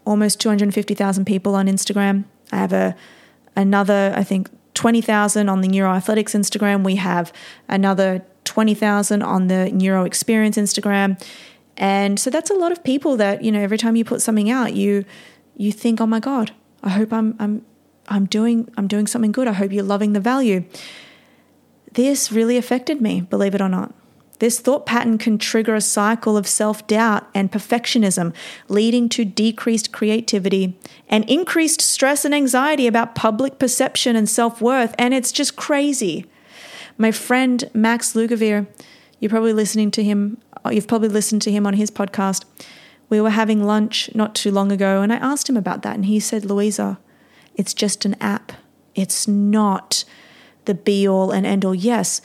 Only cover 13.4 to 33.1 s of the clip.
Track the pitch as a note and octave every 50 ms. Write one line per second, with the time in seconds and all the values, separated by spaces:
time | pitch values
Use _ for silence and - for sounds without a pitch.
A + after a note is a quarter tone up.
13.4 | - A3+ G#3+ G#3 G3+ G3 A3 A3 A3+ A3+ A3+ A3+ A3 - B3 C4 - A#3 A3 G#3+
14.4 | G#3 A3 B3+ C4 A#3 - - G3+ G3+ G3+ G3+ G3+ G3 - - - - - - _
15.4 | _ _ _ - G3+ G#3 G#3 - - A#3+ A3+ A3 A3+ A3 A3+ A3 G#3+ C4 C#4 B3
16.4 | G#3+ - - _ _ _ _ _ - G3 F#3 G#3 A3 G#3+ A3+ A3+ A3 A3 A3+ A3
17.4 | G#3 G#3 G#3+ A3 - - _ _ _ _ _ _ _ - G3+ G3 G3 F#3 - G#3+
18.4 | A3 A#3 A#3 A3+ A3+ - - G#3+ G3+ F#3+ G#3 G#3 G#3 G#3 - A#3+ A3 G#3 G#3 C4
19.4 | C4 A3+ G3+ F#3 G3 G3 G3 G3+ G3 G3 G3+ G3 G#3+ G#3 G#3 G3+ F#3+ A#3+ B3+ C#4
20.4 | C4 A3 F#3+ F#3 F3 - - - - - - - - - - _ _ _ _ _
21.4 | _ _ _ _ _ _ _ _ _ - - A#3 B3+ C#4 C#4+ C#4 - - G#3 A3+
22.4 | A3+ A#3 B3 B3 A#3+ - B3+ B3+ B3+ - D#4 C#4+ A3+ G#3 F3+ F#3 F3 - - G3+
23.4 | G3+ G3 F#3+ G3 G3 F#3+ F#3 F#3 - - - _ _ _ _ _ _ _ - -
24.4 | A3 A#3+ A#3 - - B3+ C#4 C#4+ - - A#3 A#3+ B3 A#3 A3+ G#3+ - A#3 G#3+ G#3+
25.4 | - - - A3 G#3+ A3+ A3 G#3+ G#3 - - G#3 G3+ G#3+ A#3 A#3 - A3 G#3+ G#3
26.4 | G3 - - - G#3+ G#3+ G#3+ G#3+ - - G#3+ G#3+ A#3 A3+ G#3 - - - - G3
27.4 | G3 F#3+ - G#3 - - A#3 A#3 A#3+ - - A#3+ G#3 F#3+ F3 F#3 E3+ E3+ - -
28.4 | - - - - - - G3 G#3 A3 A#3 A#3 B3 A#3+ A#3 - - A3+ F#3+ - -
29.4 | G#3+ A3+ A3 - - A3+ A3+ G#3+ - - - - A3 G#3+ G#3+ A#3 A3+ - - G3+
30.4 | F3+ G3 G3 F#3+ F#3+ F3+ F3+ - - - - - _ - G#3+ A3 A3 - C4 E4
31.4 | F#4 - - E4 D#4+ D4 - - - - - - C4+ C4+ D4 C#4+ - C#4+ D4 D4
32.4 | C#4 B3+ C4 B3 C#4 D4+ D#4 C#4+ B3 A#3 G#3+ A3+ A#3 A#3